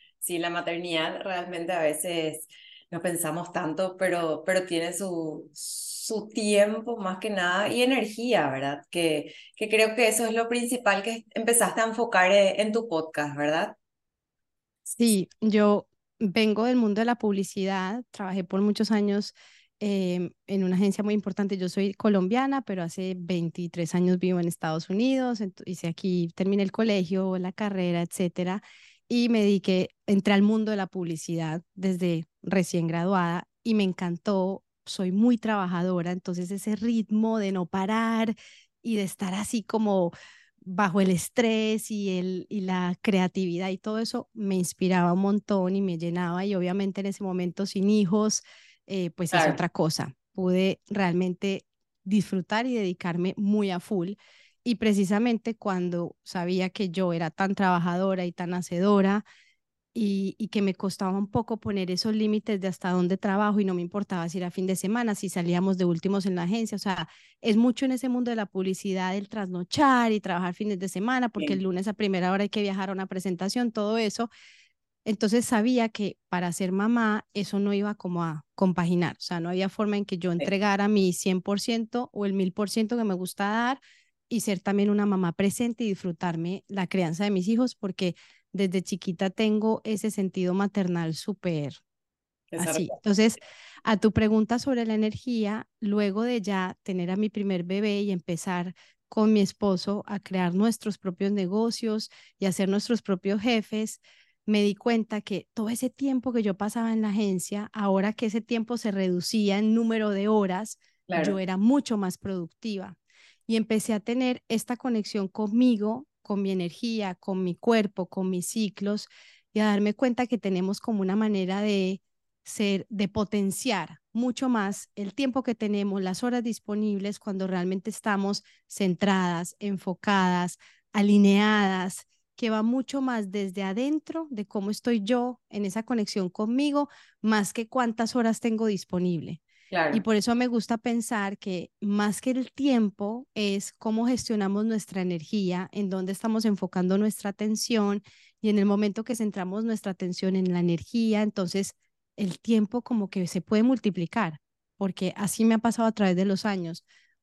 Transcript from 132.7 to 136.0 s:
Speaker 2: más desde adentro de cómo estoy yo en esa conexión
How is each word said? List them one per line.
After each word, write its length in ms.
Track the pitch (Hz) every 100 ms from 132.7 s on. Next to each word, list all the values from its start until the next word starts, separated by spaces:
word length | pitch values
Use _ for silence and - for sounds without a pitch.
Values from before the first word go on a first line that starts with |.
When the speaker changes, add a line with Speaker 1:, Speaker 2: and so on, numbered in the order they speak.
| 262 247 277
Speaker 2:
más 300 | 262 233 196
desde 320 | 202 196 185
adentro 640 | 190 196 277 311 - 320 311
de 160 | 214 202
cómo 240 | 214 196
estoy 300 | 214 240 233
yo 380 | 196 247 247 240 _
en 160 | 202
esa 180 | 196 220
conexión 460 | 220 233